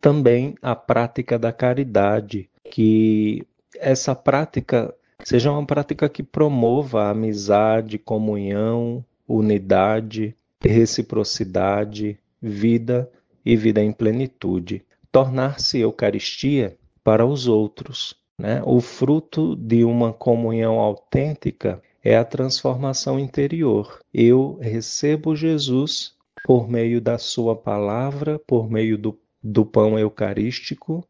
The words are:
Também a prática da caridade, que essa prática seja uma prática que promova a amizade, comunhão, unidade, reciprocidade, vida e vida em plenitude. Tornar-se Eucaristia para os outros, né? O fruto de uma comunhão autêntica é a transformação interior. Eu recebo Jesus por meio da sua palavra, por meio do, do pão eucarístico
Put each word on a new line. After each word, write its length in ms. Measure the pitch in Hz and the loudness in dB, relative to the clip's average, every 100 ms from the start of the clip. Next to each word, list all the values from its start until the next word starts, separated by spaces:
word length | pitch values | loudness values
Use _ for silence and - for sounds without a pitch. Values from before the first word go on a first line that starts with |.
Também 540 | 143 147 127 120 135 - | 4 4 4 4 0 -6
a 140 | 131 113 | -6 -6
prática 600 | - 117 117 - 123 117 | 0 0 0 -4 -4 -2
da 160 | 117 | -2
caridade, 960 | 113 123 123 135 104 101 107 104 104 - _ | -2 -2 0 -2 0 2 0 -4 -12 -12 _
que 800 | - - 110 110 110 107 107 107 - _ _ | -12 2 4 4 4 2 0 -4 -10 _ _
essa 400 | - 139 131 - | -6 0 0 0
prática 800 | 127 - 135 156 - - 123 113 - _ _ | -2 0 0 -2 -6 -2 -2 -2 -10 _ _
seja 260 | - 123 131 | 0 2 2
uma 160 | 147 143 | -2 -2
prática 420 | 147 143 147 147 | -4 -2 -2 -4
que 140 | - | -4
promova 800 | 123 - 151 135 117 127 139 117 | -10 0 0 2 2 0 0 -2
a 80 | 104 | 0
amizade, 880 | 107 110 104 101 104 110 110 110 107 | 0 -2 -4 2 2 4 2 -2 -10
comunhão, 1040 | - 110 107 104 101 101 110 117 117 123 127 _ - | -6 -4 -2 -4 -4 -2 -2 -2 -4 -8 -12 _ -4
unidade, 1080 | 113 107 101 95 95 98 110 110 110 107 - _ _ | 0 2 2 2 2 4 0 -4 -6 -8 -8 _ _
reciprocidade, 1600 | - 110 113 - 107 107 104 - 98 92 95 101 107 104 107 101 _ _ | 2 4 4 0 -4 -4 -4 -4 -4 -2 0 0 -4 -6 -8 -8 _ _
vida 720 | 113 101 113 117 117 123 123 _ _ _ | -10 -2 2 2 2 -2 -4 _ _ _
e 120 | - 117 | 2 2
vida 260 | 110 107 | 4 2
em 80 | 104 | 0
plenitude. 960 | 107 110 117 131 _ 95 92 87 95 _ _ _ | 0 -2 0 -4 _ -4 -4 -4 -12 _ _ _
Tornar-se 680 | 127 135 131 131 139 - 135 | 2 2 0 -2 -2 -2 0
Eucaristia 960 | 110 - 107 101 - - 135 143 104 - _ _ | 0 2 -2 -2 -6 -4 -2 0 -2 -6 _ _
para 240 | - 110 120 | 2 4 4
os 220 | 143 123 | 0 2
outros, 680 | 107 107 - - 131 - - _ - | 2 2 -6 -16 -10 -12 -12 _ -10
né? 240 | 104 123 | -4 -4
O 160 | - 127 | 2 0
fruto 760 | 120 - 127 151 156 - 156 151 | 0 -4 0 0 0 -4 -4 -4
de 260 | 113 117 | 0 2
uma 300 | 117 120 117 | 4 2 0
comunhão 680 | 113 - 117 117 113 113 113 | -2 0 2 2 0 0 2
autêntica 1040 | 107 104 _ 135 147 151 143 - 95 95 _ _ | 0 -2 _ -2 -2 -4 -8 -4 -6 -6 _ _
é 120 | - 113 | 4 4
a 80 | |
transformação 920 | 117 120 131 - 131 127 135 131 - 135 | 2 -2 -4 -2 -4 -2 -4 -4 -4 -4
interior. 840 | 135 - 143 165 147 104 104 - _ | -4 -2 -2 0 0 0 -2 -14 _
Eu 440 | - 117 127 139 - | 2 6 6 2 -4
recebo 720 | 117 113 113 - 147 151 156 | -6 -6 -6 -4 -2 0 -2
Jesus 800 | 151 160 156 139 127 147 - - _ _ - | -2 0 -2 0 0 0 -6 -10 _ _ -18
por 240 | - 127 110 | 4 4 4
meio 320 | 120 117 120 | -2 0 0
da 180 | 110 117 | 0 -2
sua 380 | - - 113 113 | -4 -2 -2 -2
palavra, 840 | - 104 104 110 135 143 151 151 - | -4 -4 -2 -2 -4 -4 -6 -6 0
por 240 | 123 110 | 0 0
meio 260 | 110 110 107 | -2 0 0
do, 220 | 107 107 _ _ | -4 -8 _ _
do 240 | 107 104 107 | -2 0 2
pão 320 | - 107 110 | 4 4 2
eucarístico 1080 | 107 - 101 101 107 127 - 139 - 160 - | -2 -2 -4 -2 -4 -6 -12 -14 -8 -10 -10